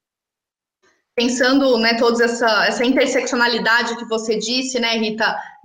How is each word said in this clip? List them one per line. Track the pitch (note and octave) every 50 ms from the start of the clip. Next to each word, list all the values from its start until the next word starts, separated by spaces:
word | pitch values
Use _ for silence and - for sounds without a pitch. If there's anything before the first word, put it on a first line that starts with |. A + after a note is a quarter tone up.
| _ _ _ _ _ _ _ _ _ _ _ _ _ _ _ _ _ _ _ _ _ _ _
Pensando, | - A#3 C4 A#3+ - B3 B3 C4+ C#4 C4+ C4 B3 A3+
né, | A3+ A3+ A#3
toda | A#3 A#3 A#3 A3+ A3+ A#3+
essa, | A#3 A#3 - C4 A3+ A3 G3+ F3
essa | - - - B3
interseccionalidade | A#3+ B3+ D4 C#4+ C#4 - C4+ B3 - C#4+ A#3+ A#3+ A#3+ A#3+ A3 F#3+ A3 A3+ A#3+ A#3 A#3 A#3 A#3
que | A#3
você | - A3 A3 A3 - A3 G#3+
disse, | - A3+ B3 C4 C4 C4 - A#3+
né, | A#3 A3+ A3+ A3+
Rita, | A3 G#3+ A3 A3 A3 F#3+ E3+ - - - - - -